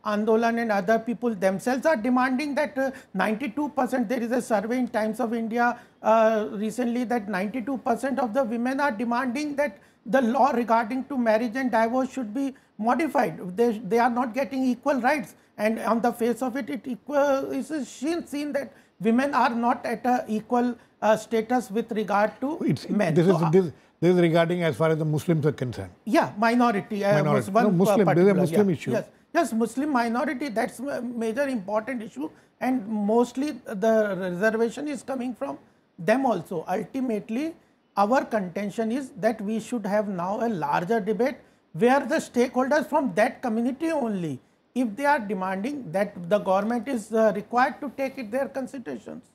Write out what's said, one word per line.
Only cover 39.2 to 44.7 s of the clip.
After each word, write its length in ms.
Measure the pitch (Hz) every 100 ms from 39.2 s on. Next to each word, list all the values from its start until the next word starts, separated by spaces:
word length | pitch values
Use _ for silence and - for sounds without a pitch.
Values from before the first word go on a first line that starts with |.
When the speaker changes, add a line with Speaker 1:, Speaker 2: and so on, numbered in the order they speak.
Speaker 1:
that 200 | 208 220
we 180 | 202 220
should 260 | 214 247 202
have 220 | 208 208
now 380 | 185 175 214 226
a 20 |
larger 520 | 202 147 165 175 226
debate 360 | 196 202 254 247 - _ _
where 280 | 156 226 269
the 160 | 262 320
stakeholders 720 | - 247 254 247 262 302 302
from 280 | 294 269
that 260 | 175 240 262
community 500 | 247 220 240 262 330
only, 480 | 320 240 196 165 131 _ _ _